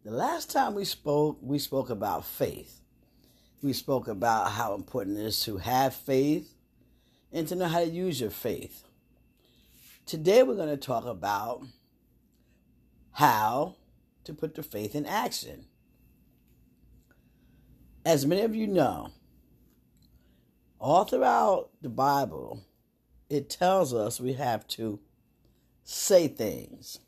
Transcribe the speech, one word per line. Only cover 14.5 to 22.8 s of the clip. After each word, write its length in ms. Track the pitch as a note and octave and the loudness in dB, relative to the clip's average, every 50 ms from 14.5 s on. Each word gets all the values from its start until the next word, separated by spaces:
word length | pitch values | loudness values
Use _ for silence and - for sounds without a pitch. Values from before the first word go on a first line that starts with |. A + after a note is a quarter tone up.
| D3+ | -8
the 80 | - D3+ | -10 -14
faith 320 | - - G#2 G#2+ G#2+ G#2+ | -10 -8 -6 -6 -4 -4
in 100 | D3 D3 | -6 -6
action. 600 | - F3+ G#3 B3 A#3+ - - - - - - - - _ _ _ _ _ _ _ _ _ _ _ _ _ _ _ _ _ _ _ _ _ _ _ - - - _ _ _ _ _ _ _ _ _ _ - - - - - - - - - - - | -2 -2 -2 -2 -2 -4 -6 -10 -10 -16 -18 -20 -20 _ _ _ _ _ _ _ _ _ _ _ _ _ _ _ _ _ _ _ _ _ _ _ -20 -20 -20 _ _ _ _ _ _ _ _ _ _ -20 -20 -20 -20 -20 -20 -20 -20 -20 -6 2
As 200 | - E3 C#3+ C3 | 4 4 4 4
many 160 | C#3+ F3 F#3+ | 2 2 2
of 140 | G#3+ A3+ G#3+ | 2 0 0
you 100 | A3+ A3 | -2 -2
know, 440 | G3+ G3 F3 C#3+ A#2 F#2 D2 A#1 - - - _ _ _ - _ _ _ _ _ _ _ _ _ _ _ _ _ _ _ - _ _ _ _ _ _ _ _ _ _ _ _ | 2 2 4 4 2 0 -4 -10 -12 -16 -20 _ _ _ -20 _ _ _ _ _ _ _ _ _ _ _ _ _ _ _ -20 _ _ _ _ _ _ _ _ _ _ _ _
all 240 | - C3 D3+ F3+ G#3+ | 0 4 4 4 4
throughout 680 | - - B3+ B3+ B3+ A#3+ A#3 A3+ G#3+ F#3+ E3+ - - _ _ | 4 2 4 4 4 4 4 4 4 2 2 0 -6 _ _
the 80 | - C3 | -12 -10
Bible, 760 | A2+ A#2 C3 C#3+ C#3+ C#3 C#3 A2 D#2+ C#2+ B1+ G#1+ A1 A2 - _ _ _ | -2 2 2 4 4 2 2 0 -4 -10 -10 -10 -12 -14 -16 _ _ _